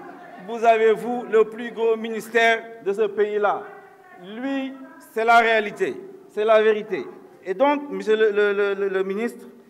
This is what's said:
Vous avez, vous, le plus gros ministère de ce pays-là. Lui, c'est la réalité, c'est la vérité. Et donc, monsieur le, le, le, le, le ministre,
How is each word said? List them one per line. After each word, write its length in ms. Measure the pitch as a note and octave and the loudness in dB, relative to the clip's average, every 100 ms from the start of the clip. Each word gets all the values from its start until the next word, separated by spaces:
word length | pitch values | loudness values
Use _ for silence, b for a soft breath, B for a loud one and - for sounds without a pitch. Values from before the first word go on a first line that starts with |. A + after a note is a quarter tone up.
| - - - - F#3+ | -14 -18 -20 -18 -12
Vous 160 | A#3 | 0
avez, 280 | A3+ A3+ A3 | 4 6 6
vous, 320 | G#3 G#3+ B3 | 2 -2 -6
le 200 | G#3 A3 | 0 2
plus 260 | G#3+ A3 A#3+ | 2 0 -10
gros 260 | G3 A3+ A3+ | -2 0 0
ministère 880 | A3+ A3 - A#3 A3+ A3+ - - | -4 -8 -2 2 4 2 -2 -10
de 80 | F3+ | -4
ce 100 | G3+ G#3+ | -2 -2
pays-là. 560 | G#3 G#3 G#3 G3+ D#3+ - - - - - - | 0 0 2 0 0 -6 -18 -20 -20 -20 -20
Lui, 480 | F3+ A3 C4 C4+ C4+ C4+ - - - | -16 -10 -6 -4 -6 -10 -18 -20 -12
c'est 120 | - | -4
la 140 | A3+ A#3 | 4 6
réalité, 560 | A3+ A3+ G#3 - F#3 A2 - - - | 6 2 0 -4 -4 -4 -12 -20 -14
c'est 140 | - | -4
la 160 | G#3+ A3 | 4 4
vérité. 440 | A3 G#3+ G#3 F3+ - - - - | 4 2 -2 -6 -8 -14 -20 -16
Et 100 | F3 | -8
donc, 340 | F#3+ C#4 D4 C#4+ | 0 2 0 -4
monsieur 260 | F#3+ G3 A3 | -6 0 2
le, 140 | A3 | 2
le, 200 | G3+ G#3 | 2 0
le, 220 | G3+ G3+ | 2 0
le, 140 | G3 G3 | -2 -2
le 140 | F#3+ | -2
ministre, 420 | F#3+ G3 A#3 - - - B | -4 -4 -6 -8 -20 -20 B